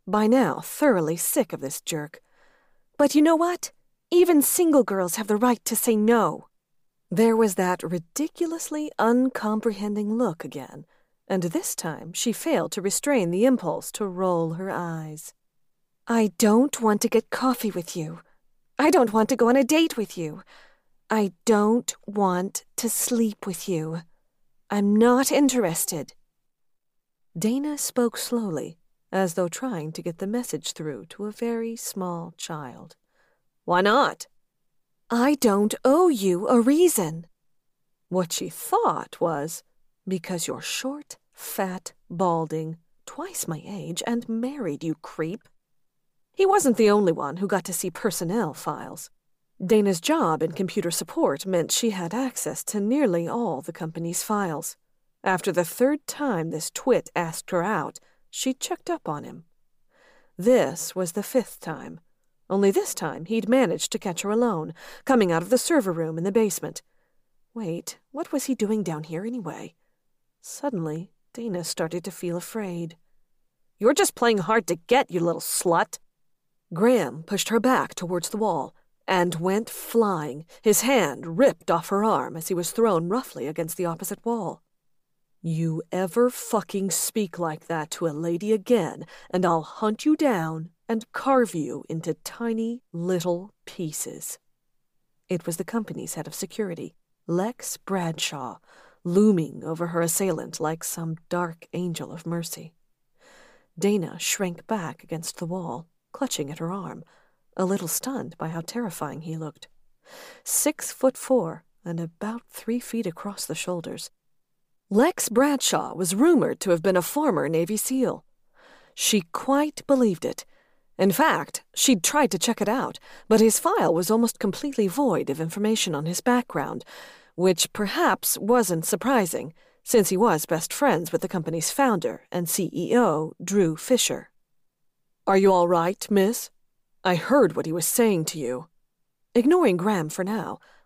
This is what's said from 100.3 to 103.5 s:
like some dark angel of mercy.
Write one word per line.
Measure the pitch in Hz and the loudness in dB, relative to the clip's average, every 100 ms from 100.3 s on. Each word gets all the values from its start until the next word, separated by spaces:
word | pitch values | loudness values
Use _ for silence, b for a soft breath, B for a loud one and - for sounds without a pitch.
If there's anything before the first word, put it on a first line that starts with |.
| 165 - - | -2 -6 -4
like | 156 165 | -4 -4
some | - - 165 160 - | -8 -6 -6 -8 -4
dark | 175 175 165 - | -4 -4 -6 -10
angel | 170 180 165 151 | -6 -4 -6 -8
of | 165 165 | -10 -6
mercy. | 170 165 - 160 _ _ _ _ _ b b b | -6 -6 -12 -16 _ _ _ _ _ b b b